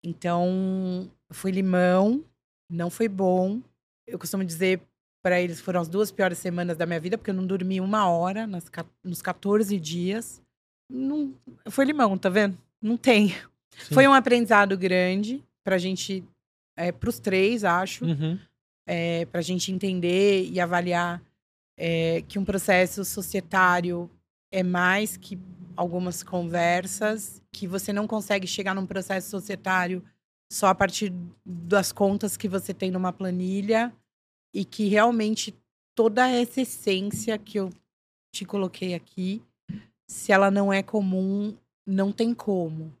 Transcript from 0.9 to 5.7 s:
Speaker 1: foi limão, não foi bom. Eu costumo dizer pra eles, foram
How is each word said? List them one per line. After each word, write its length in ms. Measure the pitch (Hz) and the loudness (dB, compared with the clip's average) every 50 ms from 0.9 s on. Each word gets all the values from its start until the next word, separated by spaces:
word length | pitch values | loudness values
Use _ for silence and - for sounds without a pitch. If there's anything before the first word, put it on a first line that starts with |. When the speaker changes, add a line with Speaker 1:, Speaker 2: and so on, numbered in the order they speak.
| 180 180 185 185 _ _ _ _ | -4 -6 -8 -12 _ _ _ _
Speaker 1:
foi 200 | - - - 196 | -16 -6 -4 -2
limão, 720 | 185 190 190 190 180 180 180 180 180 185 196 214 240 285 320 _ _ _ _ _ _ _ _ _ | 0 0 2 2 4 4 6 6 6 6 4 4 2 0 -4 _ _ _ _ _ _ _ _ _
não 200 | 170 170 170 175 | -6 -4 -4 -4
foi 180 | - - 226 226 | -2 -2 -2 -2
bom. 520 | 196 185 190 185 185 185 185 190 208 240 262 _ _ _ _ _ _ _ _ | 0 0 2 4 4 4 2 0 -2 -4 -8 _ _ _ _ _ _ _ _
Eu 120 | - - 175 | -12 -12 -10
costumo 260 | - 165 - 196 190 | -8 -4 -4 -4 -4
dizer 360 | 175 165 160 190 185 185 180 - _ _ _ _ _ _ _ _ | -4 -2 0 2 0 0 0 -4 _ _ _ _ _ _ _ _
pra 160 | 185 180 180 | 2 2 2
eles, 200 | 180 175 165 156 | 2 0 -4 -8
foram 200 | - - | -8 -2